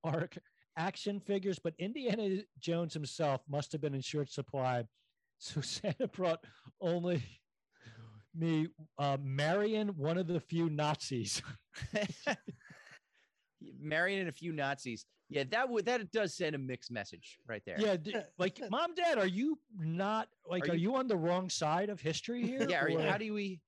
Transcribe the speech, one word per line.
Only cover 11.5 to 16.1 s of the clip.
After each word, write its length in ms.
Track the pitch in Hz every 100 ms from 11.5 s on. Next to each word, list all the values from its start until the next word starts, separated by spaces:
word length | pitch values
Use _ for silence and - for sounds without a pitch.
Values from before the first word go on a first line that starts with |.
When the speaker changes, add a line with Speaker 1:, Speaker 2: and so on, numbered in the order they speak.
| - _ - -
Speaker 1:
<laughs> 0 |
Speaker 2:
<laughs> 440 | 214 202 - - - - - - - - - _ _ _ _ _ - - 127
Marion 400 | 147 156 180 196
and 80 | 175
a 40 |
few 200 | 147 170
Nazis. 540 | 156 139 139 127 113 - _ -
Yeah, 160 | 147 131
that 180 | 220 262
would, 180 | 233 196
that 260 | 247 196